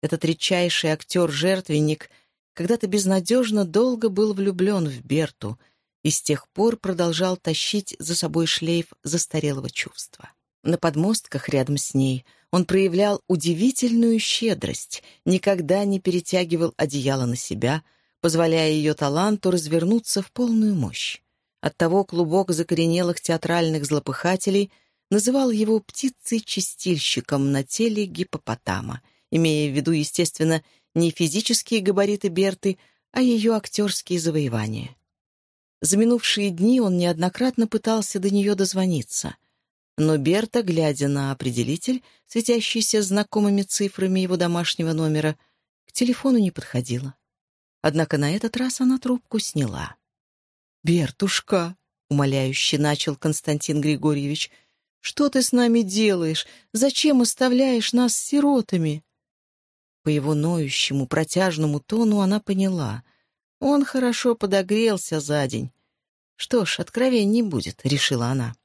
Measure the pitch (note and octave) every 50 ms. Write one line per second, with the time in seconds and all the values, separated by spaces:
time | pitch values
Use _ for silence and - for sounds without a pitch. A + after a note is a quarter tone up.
0 | - D3+ - D#3+ - D#3 E3 - - - F#3+ F3+ F3 F3 E3 - - D#3+ D#3 D#3
1 | - _ - F3+ F3 D#3+ D3 C#3 D#3 F#3 F#3+ F#3 F3+ - D#3 D3 D3+ D3+ D#3 D3+
2 | - - _ _ _ _ _ _ _ _ _ - E3 F3+ A#3 A#3 - F#3+ F#3 G#3
3 | F#3+ F#3 F#3+ F#3+ F3 - A#3 B3+ B3+ A3 G#3+ G#3 G3 E3+ D#3 G3+ A#3+ B3+ B3 A3
4 | A3+ A3 F#3+ F#3+ G#3+ G#3+ G#3 F#3+ G3 G3+ F#3+ F3 F#3 G3 G#3 F#3+ E3 D3+ C3+ A#2+
5 | A#2+ - C#3 D#3 D#3+ - - _ - G#2 G#2+ _ _ _ _ _ _ _ _ _
6 | _ D#3 D3+ - - - D3 C#3 - _ _ - G3+ A#3 A#3 A3 - F#3+ F#3 E3+
7 | F3 E3+ E3 D#3 F#3 F#3 F#3 F3+ _ - D#3+ - - - - G#3 F#3+ - - -
8 | - D#3 E3+ - - D#3 D3+ E3 E3 D#3+ - - E3 D#3+ E3+ E3+ E3 - - _
9 | _ - D#3 E3+ - - - D#3 D3+ D3 C#3 C3+ C3+ B2 - - - - - -
10 | - - - _ - - _ _ _ _ _ _ _ - E3+ - - E3 D3 D3+
11 | E3 G3+ A3+ - - - - C#3 - - - C#3 C3 C#3 D3 C#3 - - - C3+
12 | C3+ C3+ C3 B2+ _ _ _ _ _ _ - F3+ F3+ - - F#3+ G3 F#3+ E3 F#3
13 | G3+ G#3 G3+ - _ _ F#3 E3 - E3+ E3+ D#3 G#3 B3+ C4+ - B3+ A#3+ A3+ A#3
14 | A#3 A#3 A3+ A3 G#3+ - - - A#3 A3+ F#3+ - - - - - - - - -
15 | _ - - _ _ E3+ F#3 F3 - G3+ G3 F3+ E3 C#3+ F3 G3 G3+ G3+ G3 F#3+
16 | - F#3 F3 F3+ E3+ - - F#3 F3+ E3 E3+ E3 E3+ E3 - - D#3 C#3+ C3+ C#3+
17 | B2+ C3+ C3+ C3 B2+ A#2+ A#2+ B2 - - - G#2+ A2+ A#2+ C#3+ D#3 _ _ _ _
18 | _ _ _ _ - E3+ D#3+ E3 E3+ E3 D#3+ E3 D#3+ D#3 D#3 D#3 D3+ D3+ D3+ -
19 | D3+ C#3+ C#3+ D#3+ F#3 G#3+ G#3+ G#3 - F#3 F3 F3 D#3 D3+ D#3+ E3 E3 F3+ A3 A#3
20 | A3+ - - G3+ F#3+ - _ - B3 A#3+ A3+ A3 G#3+ G#3+ G3+ E3+ B2+ F#2+ - -
21 | - - - - _ _ _ _ _ _ _ _ - D3 - _ F3 E3 E3+ G3
22 | F#3+ - - E3+ F3 D#3 D#3+ F#3+ F#3+ F#3 E3+ D#3 E3+ - F3 D#3 E3 E3 E3 F3
23 | F3+ F3 E3+ - - - E3 E3 - E3 E3 F3 E3 D#3+ D#3 D#3 C#3+ C3+ D3+ D3
24 | - - C3+ - - F3 F#3+ F#3+ - G3+ F#3+ G3+ G3+ G3 _ _ _ _ _ _
25 | _ _ G3 G#3+ G3+ B3 B3+ C#4 C4+ B3+ A3+ G#3+ G#3+ G#3 A3+ A3 G#3 - - -
26 | - C4+ - _ - - A#3 A3+ - - - G3+ F#3 - - - - F#3 F3 D3+
27 | - - - C3+ - - D3+ C#3 C#3 C#3 C#3 C3+ C3+ - - - A3+ A#3 G#3+ G#3
28 | G#3 F#3 - D#3+ F3+ - - - _ - A2+ - _ - F#2 F#2+ - - - B2+
29 | _ _ _ _ _ _ - D#3+ E3 D#3+ D3+ D3+ D3+ D3 C3 D3 C3+ E3+ E3+ D3+
30 | D3+ - - - E3+ D#3+ - - D#3+ D#3+ D#3+ D#3+ _ _ _ _ _ _ _ E3
31 | E3+ E3+ D#3 - F3 D#3 C#3+ G3+ A3+ - A#3 - - - A3+ A3 F#3 G3 G3 G3
32 | G3+ G3+ G#3 G3+ - G3+ E3+ F3+ F#3+ G3 F#3 _ - G3+ F#3 _ _ _ _ _
33 | _ _ - - B3+ B3 A#3 A3 G#3 A3+ A3+ G#3+ G#3+ - - - G#3 G3+ F#3 -
34 | - - F3+ F3 D#3 E3 D#3 D#3 D3 C3 A#2 A2 G#2+ G#2+ A2 A2 A#2+ B2+ B2+ _
35 | _ _ _ _ _ _ _ _ _ _ _ _ _ _ _ _ - E3 F#3+ G3+
36 | A3+ A#3 A#3+ A#3 - - - G#3 G3+ G3+ F3+ E3 F#3 A3+ B3+ B3+ A#3 G3 F3+ F3
37 | F3 F3 F3 D#3+ F3 F#3 - - A#3+ C4 B3+ - A3+ A3 - G#3+ - A3+ A3 A3
38 | G3+ - - G3+ F#3 G3+ G3 G3+ G3 G#3 G#3 F#3+ G3 F#3 F#3 F#3+ F#3 F#3 F3 C#3+
39 | A2+ - - - - - - _ _ _ _ _ _ _ _ _ _ _ _ -
40 | D3+ D#3 D#3 D3+ C3+ D3+ F3 G3+ A3 A3 - A#3+ A3+ F3+ E3+ D#3+ D#3+ D3+ C#3+ C#3
41 | C#3+ C#3 C#3+ C#3 C#3 C#3 C#3 - - C3 A#2+ A#2+ A#2 A#2 D3 E3+ - - B3+ B3+
42 | _ _ _ _ _ _ - A#3 A3+ - A#3+ A#3 G#3+ - - A#3 G#3+ - - G#3+
43 | G#3 F#3 F#3+ G#3 G#3 _ - G#3+ G#3 G#3 G3+ G3+ G3 - - - G3+ G3 - -
44 | F#3+ F#3 F#3+ F#3+ F#3 F3+ F#3 E3+ F3 E3+ E3+ E3+ E3+ - - - E3 E3 D#3+ D#3
45 | D#3+ D#3 D#3 D3+ D#3 D#3 D3+ _ _ _ _ _ _ _ _ _ _ _ _ -
46 | B3 A#3+ B3 - - C4+ B3+ A#3 G#3 F3+ - - - - - B2+ B2 - A#2+ B2
47 | C3+ C3+ - _ _ _ _ _ _ _ _ _ _ _ _ _ - D#3 D3 D#3+
48 | D#3+ - - C#3+ C#3+ D3 E3 G#3 - A3+ - B3 B3+ B3+ - - C4 B3 C4 B3+
49 | - B3+ B3+ B3 _ _ - A3 - - - D#3 C#3 A2 F2+ - - - - _
50 | _ _ _ _ _ _ _ _ _ _ _ _ _ _ _ _ _ D3+ E3+ F3
51 | D3+ B2+ - _ G3+ G3 - - - - - F#3 E3+ E3+ F#3 _ _ _ _ _
52 | _ _ C#3+ C#3+ C#3+ C#3 C3+ C3+ C3 C3+ C3+ - - - - C#3 D3 D3 D3 C#3+
53 | - - C#3+ - - D#3 D3+ - - - D3 D3 - - D3+ D3+ C#3+ D3+ D3+ C3+
54 | - D3+ D3+ C#3+ C#3+ C#3+ D3 D#3+ - - _ _ _ _ _ _ _ _ _ _
55 | - - - - D4 C#4+ - C4 B3+ - - B3 A#3+ A#3 A#3 A#3 A3+ F#3 F#3+ G#3
56 | A3 G#3 G3 F3+ E3+ D#3+ D#3+ - - - - - _ _ - A3 B3 C#4 B3+ -
57 | - D4+ C#4+ B3+ A#3+ A3+ - - C4 B3+ B3 B3 C4+ C4+ B3+ A#3 G#3+ - - A#3+
58 | B3 A#3+ - - - - - C#4+ C#4+ C#4+ C#4+ B3+ G#3+ - - F3 D#3+ D#3 D3 D#3
59 | _ _ _ _ _ _ _ _ _ _ _ _ _ _ _ _ _ _ _ _
60 | _ D3+ D3+ D3 C3+ D3 D#3 D3 D3 E3 F3 E3 D3+ C3+ C3 - - - C#3 C#3
61 | C3 B2 - D#3 D#3+ D#3 - F3 F#3+ F#3 E3 D3+ D#3 D3+ D3 D3 _ _ G#3 A3
62 | A#3 A3 G#3 G#3 G3 F#3 G3+ G#3+ - - G3 F#3+ F#3+ F#3+ F#3 E3+ D3 A2+ G#2 A#2+
63 | - _ _ _ _ _ _ _ _ _ _ _ - C4 C#4+ C#4+ C#4 - - C4
64 | B3+ B3 A#3 - - B3 A#3 A#3 - G3 G3 G3 F#3+ F#3 G#3 A3 A3+ A3+ G#3 F3+
65 | - - E3 D#3 C#3+ D3 D3 D3 C#3 B2+ A#2+ A2+ C3+ C3 _ _ _ _ _ _
66 | _ _ _ _ _ _ _ _ - - - A#3+ F#3+ - - - - - - A#3
67 | B3 C4 B3+ A#3 G#3 G3 G#3+ A#3+ A#3 G3+ D#3+ A#2 - E2 - _ - C3+ C#3 C#3
68 | - - C#3 A#2+ A#2+ A#2+ C3 C3+ A#2+ A#2 A#2 _ _